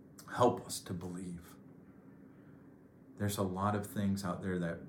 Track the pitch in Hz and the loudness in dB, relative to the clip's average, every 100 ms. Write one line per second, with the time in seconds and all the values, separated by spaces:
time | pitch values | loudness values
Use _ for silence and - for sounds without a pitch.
0 | - - - - 123 - - - - 90 | -20 -18 -8 4 6 6 -2 -8 -6 -6
1 | 90 87 92 87 - - - - - - | -4 -6 -6 -8 -12 -18 -18 -20 -20 -20
2 | - - - - - - - - - - | -20 -20 -20 -20 -20 -20 -20 -20 -20 -20
3 | - - 104 101 95 90 101 104 101 107 | -18 -2 0 2 0 4 4 4 0 0
4 | 101 95 92 90 98 92 85 82 | 2 2 0 -2 0 0 0 -2